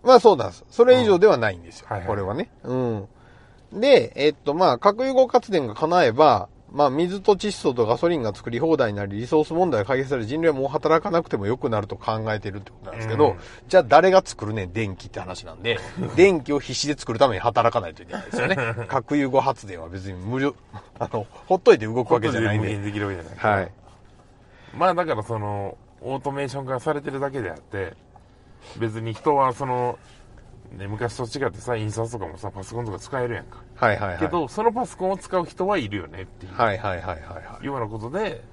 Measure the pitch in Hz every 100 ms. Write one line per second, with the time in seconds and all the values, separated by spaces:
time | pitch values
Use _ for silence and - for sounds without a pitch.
0 | 233 254 233 160 98 - - - 247 254
1 | 226 180 208 143 110 87 85 - - 104
2 | 90 101 95 120 - - - 127 123 107
3 | 101 _ - - - - _ 185 262 247
4 | - - 147 147 - 156 180 120 202 208
5 | 269 262 254 240 - 185 123 101 156 180
6 | 139 113 151 107 90 - - 135 147 139
7 | 175 196 185 196 208 - - 123 107 120
8 | 170 165 110 95 - 117 160 156 117 101
9 | 101 101 120 156 151 165 180 117 101 131
10 | 135 135 107 151 165 135 139 147 151 160
11 | 202 170 160 120 101 123 135 107 104 95
12 | - 110 110 107 104 101 98 - 95 107
13 | 110 113 143 90 - - - 185 127 147
14 | 185 190 - - 104 107 92 98 107 92
15 | - 101 90 90 85 80 107 104 - -
16 | - 127 196 170 131 147 - 123 143 143
17 | - 110 139 95 120 117 117 113 87 80
18 | 87 208 - - 123 190 117 110 113 135
19 | - 147 139 131 131 127 101 90 82 95
20 | 95 92 95 127 139 - - - - -
21 | 113 117 104 - - 185 - 156 110 117
22 | 120 120 107 98 110 107 104 104 101 104
23 | 101 92 82 - 110 98 92 - - -
24 | - - _ _ _ - - 120 185 170
25 | 165 113 107 113 104 101 98 - - _
26 | - 135 143 139 139 139 131 127 156 147
27 | 147 135 139 135 95 78 _ 101 90 -
28 | _ - - _ _ - - - 113 110
29 | 113 107 156 143 131 120 135 123 123 -
30 | - - - - - - - - 98 107
31 | 117 - 120 139 127 110 123 117 107 101
32 | 113 117 87 82 104 98 95 113 117 90
33 | - 135 123 101 - - - - 117 101
34 | 101 87 - 170 139 - 226 226 214 -
35 | 185 190 - 185 165 - 185 202 110 101
36 | 76 85 92 - 92 - 117 95 104 87
37 | 90 80 76 87 82 - 135 135 110 110
38 | 113 170 214 117 -